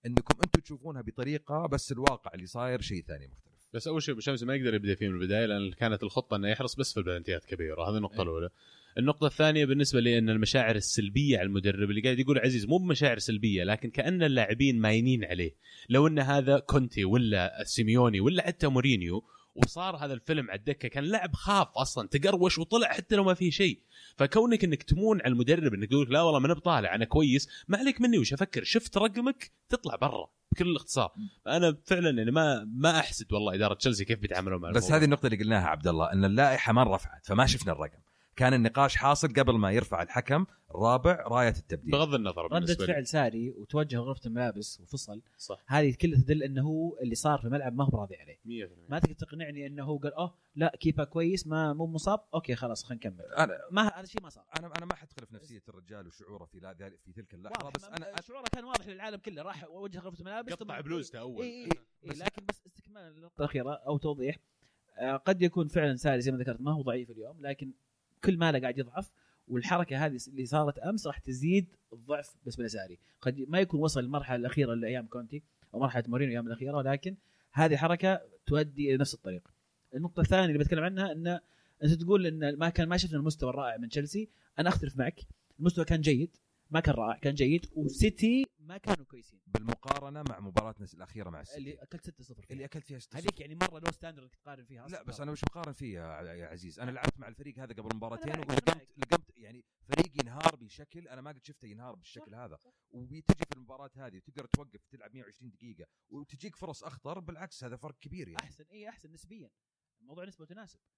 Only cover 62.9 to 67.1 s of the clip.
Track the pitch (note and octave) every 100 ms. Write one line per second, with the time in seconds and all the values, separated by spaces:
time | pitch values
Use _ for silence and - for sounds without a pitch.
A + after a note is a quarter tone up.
62.9 | G#3 E3+ D#3 E3+ - C#3+ C#3 B2+ D3 C3+
63.9 | D3 D#3 C#3+ C3 D#3 _ _ _ _ _
64.9 | - B2+ C3+ - F#3 F3 F3+ D3+ F3+ D3
65.9 | B2+ D3+ B2+ B2 C3 B2 A2+ C#3 D3+ C3
66.9 | A#2+ A#2